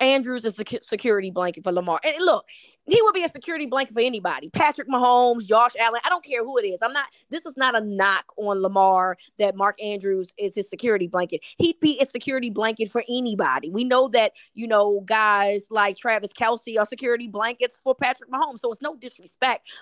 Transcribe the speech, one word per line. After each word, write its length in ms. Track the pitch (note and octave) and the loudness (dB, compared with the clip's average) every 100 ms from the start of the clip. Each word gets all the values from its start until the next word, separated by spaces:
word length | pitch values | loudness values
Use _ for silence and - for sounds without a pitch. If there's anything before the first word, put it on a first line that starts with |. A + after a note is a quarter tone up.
Andrews 440 | C4 C4+ B3 B3 | 2 2 0 -6
is 140 | A3+ G3+ | -6 -6
a 60 | |
secu-, 180 | G#3+ A#3+ | -8 -10
security 480 | - G#3 B3 G#3 F#3+ | -6 -4 0 0 0
blanket 320 | F3+ F3+ D#3+ | -4 -4 -4
for 80 | F#3 | -2
Lamar. 300 | F3+ F3+ D#3+ | -2 0 -2
And 140 | D4+ D#4 | -2 0
look, 220 | F4+ A#3 - - - _ - | 2 2 -2 -20 -20 _ 2
he 160 | G#4 | 4
would 120 | A4 | 4
be 100 | F#4+ | 2
a 40 | E4+ | -2
security 380 | - - D#4+ C#4+ | -6 -8 -6 -4
blanket 260 | C4 C4+ | -2 -2
for 80 | A3+ | 0
anybody. 480 | B3 A3+ F3+ C#3 - | -2 0 -4 -6 -6
Patrick 400 | - D4+ D4 B3+ | 0 0 0 -2
Mahomes, 560 | B3+ B3 B3 B3 A#3+ | 2 4 6 4 2
Josh 280 | G3 A3 A#3+ G#3 | 2 4 4 2
Allen, 220 | A3+ A#3 | 0 0
I 40 | D#4 | -2
don't 160 | F4+ | -2
care 180 | D4 B3 | -2 -6
who 140 | A#3 C4 | -2 -2
it 80 | |
is. 140 | G3+ F3+ | -2 -2
I'm 100 | A3+ | -2
not, 140 | C#4+ C#4 _ - | -2 -6 _ -10
this 140 | D#4 | -10
is 120 | E4 C4 | -8 -2
not 200 | C4 A#3 | 0 0
a 80 | |
knock 480 | G#3+ G3 G3 F#3+ - - | -2 0 2 2 -2 -6
on 240 | G#3 G3 | -4 -2
Lamar 560 | F#3+ G3 F#3+ F#3 F#3 F3+ _ - | 0 4 6 6 2 -2 _ -2
that 180 | G3+ G3 | -2 2
Mark 260 | G3+ G3 | -2 -2
Andrews 500 | G#3 G#3 G3 F#3+ F3+ - | -6 -6 -2 -4 -4 -8
is 160 | G3+ | -8
his 160 | G3+ F#3+ | -6 -8
security 360 | F#3 A#3+ G#3 F3 | -4 -2 0 0
blanket. 360 | F3+ F3+ D#3+ - - | -2 -4 -6 -8 0
He'd 220 | E4+ E4 | 0 2
be 180 | D#4 B3+ | 2 2
a 60 | C4+ | 0
security 420 | B3 - C4 A#3+ | -2 -6 -4 -4
blanket 420 | G#3 A3 A3+ A3 | -2 -2 -2 -4
for 140 | A#3+ A#3 | -4 -4
anybody. 580 | B3 B3 G3+ D#3 C3 D#3+ | -4 -4 -2 0 -2 -4
We 140 | G3 | -4
know 240 | B3 B3+ C4 | 0 2 2
that, 220 | A#3 A3 - - | 2 0 -2 -20
you 140 | - A3+ | -12 0
know, 320 | G#3+ G#3 G3+ | 2 2 0
guys 640 | F#3+ A3 G#3+ G3+ G3+ G3+ - | 0 2 2 2 2 -2 -4
like 280 | A3 G3+ G3 | 0 0 0
Travis 340 | A#3+ G#3+ G3+ | -2 -2 -4
Kelce 460 | - A3+ A#3 - A3 | -4 -2 -2 -2 -2
are 80 | G#3 | -2
security 420 | B3 C4 A#3 A#3 | -2 -2 -2 -4
blankets 500 | G3 A3+ A#3+ A#3+ - | -6 -4 -2 -4 -2
for 160 | C4+ | -2
Patrick 360 | C4 C4 C4 B3 | 0 0 -4 -6
Mahomes. 300 | C4 D4+ A#3+ | -4 -4 -4
So 100 | A#3+ | -6
it's 120 | A3 | -6
no 140 | D4 D4 | -8 -10
disrespect. 720 | B3 - F3+ - C4 A#3 - - | -14 -18 -18 -2 -2 -2 -6 -20